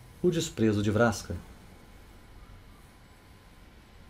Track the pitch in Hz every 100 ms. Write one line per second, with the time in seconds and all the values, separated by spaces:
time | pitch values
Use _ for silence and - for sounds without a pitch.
0 | - - 180 165 147 - 110 104 104 104
1 | 117 98 - 87 - - - - - -
2 | - - - - - - - - - -
3 | - - - - - - - - - -
4 | -